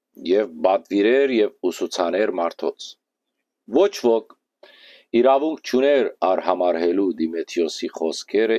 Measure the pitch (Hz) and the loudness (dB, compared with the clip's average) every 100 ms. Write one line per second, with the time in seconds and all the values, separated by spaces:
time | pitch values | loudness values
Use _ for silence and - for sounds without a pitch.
0 | _ - 80 98 104 80 90 98 - 101 | _ -10 0 0 0 0 0 0 0 0
1 | 104 131 139 120 104 - 90 - 87 - | 2 2 2 2 0 -2 -6 -4 -6 -4
2 | 87 90 107 90 85 - 76 - - - | -2 0 -2 -2 -4 -4 -8 -8 -14 -20
3 | _ _ _ _ _ _ - 123 196 - | _ _ _ _ _ _ -2 0 0 0
4 | 120 113 - _ _ _ - - - - | 0 0 -2 _ _ _ -20 -20 -20 -20
5 | _ 117 127 135 151 156 - 123 135 143 | _ 2 4 4 0 -6 -2 0 4 2
6 | 104 - 90 90 87 92 90 82 85 92 | 0 -2 0 0 0 0 0 0 0 0
7 | 98 80 80 82 78 - 80 - 85 - | 0 -2 -4 -4 -6 -4 -4 -4 -8 -6
8 | 82 76 - 104 110 | -6 -6 -4 0 0